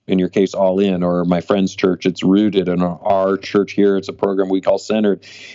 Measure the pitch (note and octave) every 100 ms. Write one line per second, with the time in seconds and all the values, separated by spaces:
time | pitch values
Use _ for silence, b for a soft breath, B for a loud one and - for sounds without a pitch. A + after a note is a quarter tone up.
0 | - F#2 F2+ G#2+ F#2+ G2 F#2+ F#2 G2+ F2+
1 | F2+ F2 F2+ F2 - G2+ F#2+ - F#2+ F2
2 | F#2 F2 F#2+ G2 G#2+ G2 F2+ F2+ F2+ E2
3 | G#2 G2 F#2+ G2 - G2+ F#3+ - G3+ G3
4 | - - G2 F#2+ F#2+ F#2+ G2 G2 - A2
5 | G#2 F2+ B B B